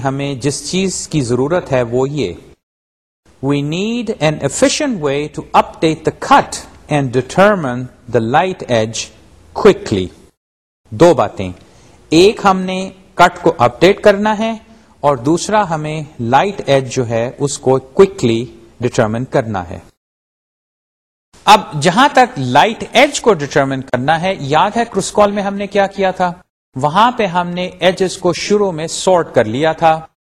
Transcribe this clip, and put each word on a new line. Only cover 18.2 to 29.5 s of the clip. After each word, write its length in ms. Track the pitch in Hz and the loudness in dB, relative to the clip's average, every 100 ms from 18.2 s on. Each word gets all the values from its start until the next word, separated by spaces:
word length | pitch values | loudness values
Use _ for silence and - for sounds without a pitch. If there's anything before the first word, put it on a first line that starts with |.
| 120 113 127 - - - | -2 0 -4 -14 -20 -6
ڈٹرمن 440 | 120 - 110 117 131 | -4 0 0 -2 -2
کرنا 440 | 147 113 95 87 | -4 -2 -8 -8
ہے۔ 100 | 87 - _ _ _ _ _ _ _ _ _ _ _ _ _ _ - - | -14 -18 _ _ _ _ _ _ _ _ _ _ _ _ _ _ -4 4
اب 160 | 208 - 151 | 4 4 -2
جہاں 260 | 170 190 285 | 0 2 2
تک 260 | 277 247 143 | 4 2 0
لائٹ 440 | 127 135 202 220 196 | 0 2 2 -2 -2
ایج 300 | 233 285 - | 2 2 2
کو 120 | 247 | 0
ڈٹرمن 480 | 170 139 147 135 135 | 0 0 0 0 -4
کرنا 400 | - 123 139 160 | -4 -2 0 0
ہے، 140 | 185 196 | -2 -4
یاد 320 | 135 151 202 233 | 0 0 2 0
ہے 80 | 226 | -2
کرسکال 400 | 190 - - 208 | -4 -2 2 2
میں 120 | 202 | 0
ہم 120 | 196 202 | -4 -6
نے 120 | 202 | -4
کیا 200 | 202 190 | 0 -2
کیا 240 | 196 185 | 0 -4
تھا؟ 200 | 185 180 175 _ _ _ 131 | -2 -4 -4 _ _ _ -4
وہاں 360 | 147 180 240 247 | 0 4 2 2
پہ 80 | 196 | -2
ہم 240 | 175 175 | -2 -4
نے 200 | 175 180 - | -6 -8 0
ایجز 380 | 175 165 185 - | 0 0 -4 -2
کو 160 | 180 | -2
شروع 380 | - - 208 196 | -2 -2 0 0
میں 160 | 156 160 | -4 -8
سارٹ 460 | - 190 180 - 131 | -4 2 2 2 0
کر 100 | |
لیا 260 | 107 | 0